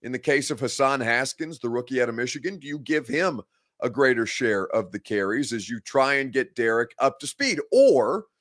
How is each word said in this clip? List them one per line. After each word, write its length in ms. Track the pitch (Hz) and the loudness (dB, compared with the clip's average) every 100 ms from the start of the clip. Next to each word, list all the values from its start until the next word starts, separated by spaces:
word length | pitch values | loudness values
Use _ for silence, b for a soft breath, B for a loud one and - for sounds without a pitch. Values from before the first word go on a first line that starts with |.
in 80 | 120 | -10
the 80 | 127 | -6
case 320 | 151 143 135 | 0 0 0
of 80 | 127 | -4
Hassan 420 | 123 - 135 139 | -4 0 2 2
Haskins, 580 | 117 120 131 - 160 151 | 0 0 -2 -6 -12 -8
the 100 | 120 | -4
rookie 320 | 120 123 131 | -4 -2 -2
out 80 | 120 | 0
of 60 | |
Michigan, 440 | 113 123 - 170 196 | -2 -6 -6 -8 -10
do 80 | 143 | -12
you 120 | 147 | -12
give 280 | 127 151 135 | -4 -4 -2
him 360 | 147 185 127 - _ _ _ | -2 -2 -4 -10 _ _ _
a 100 | 127 | -4
greater 360 | 117 131 120 113 | 2 4 4 0
share 420 | - 117 101 95 | 0 0 0 0
of 220 | 113 92 | -2 -2
the 80 | 101 | -8
carries 540 | - 107 98 120 127 | -4 -2 0 -2 -4
as 160 | 117 95 | -6 -8
you 120 | 117 | -10
try 340 | - 139 135 | -2 2 2
and 180 | 139 135 | 2 0
get 240 | 131 127 - | -2 -2 0
Derrick 380 | 113 113 120 - | 0 2 0 0
up 220 | 135 - | 0 0
to 60 | 143 | -10
speed? 340 | - 269 147 - | -4 -2 -2 2
Or 540 | 247 277 139 110 190 - _ | 6 8 6 4 0 -6 _